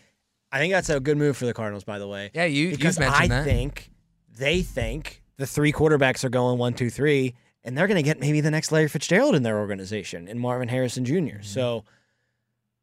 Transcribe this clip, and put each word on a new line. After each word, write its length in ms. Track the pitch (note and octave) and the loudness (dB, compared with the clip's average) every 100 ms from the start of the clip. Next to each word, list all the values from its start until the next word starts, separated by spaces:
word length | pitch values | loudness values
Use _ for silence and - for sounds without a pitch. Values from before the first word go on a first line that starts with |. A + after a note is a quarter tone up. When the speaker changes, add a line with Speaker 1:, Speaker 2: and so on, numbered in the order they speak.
| _ _ _ _ _ | _ _ _ _ _
Speaker 1:
I 80 | C3+ | -2
think 120 | E3 | 2
that's 180 | F#3+ D#3+ | 0 2
a 100 | C#3+ | 0
good 160 | C#3 D3 | 2 2
move 180 | D3 C3 | 2 0
for 100 | B2 | -4
the 80 | |
Cardinals, 300 | A2+ G#2+ G2+ | -4 -6 -8
by 140 | F#2+ G2+ | -10 -10
the 80 | G2+ | -10
way. 220 | G2+ G2+ | -10 -8
Speaker 2:
Yeah, 120 | D#3+ F3 | -2 0
you, 220 | C#3+ E3+ | 2 0
you 100 | D3+ | 0
Speaker 1:
Because 220 | D#3+ E3+ | 0 2
Speaker 2:
mentioned 340 | C3+ C#3+ F3 | 2 4 4
Speaker 1:
I 40 | D3+ | 2
Speaker 2:
that. 60 | C#3+ | 2
Speaker 1:
think 440 | A#2+ C3 - - _ _ _ _ | 0 -2 -8 -18 _ _ _ _
they 320 | A2 C#3 F3+ | -4 0 0
think 600 | F3+ - A2+ C#3 - - _ - | -2 -4 -4 -6 -10 -18 _ -8
the 100 | C3+ | -4
three 260 | - D3 | 2 2
quarterbacks 500 | - D#3 D3+ C3 - | 4 4 6 4 2
are 60 | C3 | 0
going 300 | B2+ B2 B2 | 2 2 2
one, 160 | B2 A#2+ | 0 0
two, 160 | A#2+ | -4
three, 420 | A#2 D3 C#3+ C3 B2 _ _ | 0 2 2 0 -4 _ _
and 120 | - B2+ | -8 -2
they're 120 | F#3+ | 2
gonna 160 | G3+ | 2
get 160 | C#3+ D#3 | 2 0
maybe 220 | C#3+ D3+ | 0 2
the 100 | D3+ | 2
next 200 | D#3 - | 0 0
Larry 160 | D#3 D#3 | 2 2
Fitzgerald 460 | D3 - F3+ C#4+ | 0 0 4 4
in 80 | F3 | 4
their 160 | A#2 G#2 | 2 0
organization 720 | G2+ F#2+ F#2+ G#2+ F2 F2 F2 | -2 -4 -4 -6 -6 -12 -10
in 100 | A#2 | -6
Marvin 300 | B2 B2 A#2+ | -4 -2 -2
Harrison 380 | B2+ B2+ B2+ B2 | -2 -2 -2 -2
Junior. 320 | F3 C3+ G2+ | 0 -2 -6
Speaker 2:
Mm-hmm. 100 | G2+ | -8
Speaker 1:
So 360 | G2+ B2 A2+ - _ _ _ _ _ _ _ _ _ | -4 -2 -4 -8 _ _ _ _ _ _ _ _ _